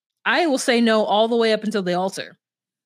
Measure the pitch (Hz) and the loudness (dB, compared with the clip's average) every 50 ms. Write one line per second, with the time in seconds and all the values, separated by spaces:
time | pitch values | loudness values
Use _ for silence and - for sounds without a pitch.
0 | _ _ _ _ - 196 226 294 349 320 262 269 - - 240 233 233 226 220 214 | _ _ _ _ -4 -2 0 0 0 0 0 0 0 0 2 2 2 2 2 2
1 | 214 - 196 208 226 226 240 233 226 226 214 214 214 208 214 208 185 180 175 175 | 2 2 2 2 2 2 2 0 2 2 0 0 -2 -4 -4 -4 -2 -2 -2 -2
2 | 185 196 - - - 82 - _ _ _ _ _ _ _ _ _ _ | -4 -4 -6 -10 -12 -14 -18 _ _ _ _ _ _ _ _ _ _